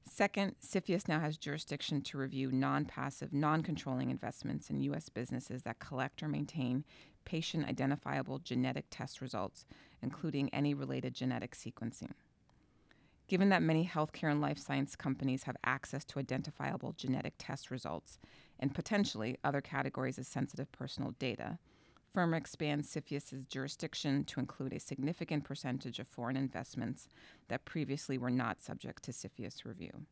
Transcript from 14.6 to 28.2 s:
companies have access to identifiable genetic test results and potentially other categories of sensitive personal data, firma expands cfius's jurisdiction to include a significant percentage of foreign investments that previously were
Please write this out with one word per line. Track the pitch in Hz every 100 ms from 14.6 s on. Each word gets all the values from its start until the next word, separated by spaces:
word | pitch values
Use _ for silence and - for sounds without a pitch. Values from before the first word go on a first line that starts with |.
| - 139 139
companies | - 139 135 135 131
have | - 123
access | 117 135 - 135
to | - 139
identifiable | 139 131 147 - 139 - - -
genetic | 131 131 - -
test | - 147 -
results | 131 - 82 - - - - - -
and | 139
potentially | - - 208 202 107 110 -
other | - 143
categories | - 139 135 131 131 135
of | 127
sensitive | 131 139 127 139
personal | - 139 - 123 -
data, | 127 - - 170 _ - - - _
firma | 196 170 165
expands | 135 - 151 147 143
cfius's | 151 - 143 - 135
jurisdiction | 131 135 139 - 160 - 143 139
to | 147 -
include | - - 135
a | 120
significant | - 135 139 175 165 151
percentage | - 139 135 131 131 117
of | 123
foreign | - 120 135
investments | 135 - - - 113 139 - - - - _
that | 123
previously | - 160 147 139 -
were | 131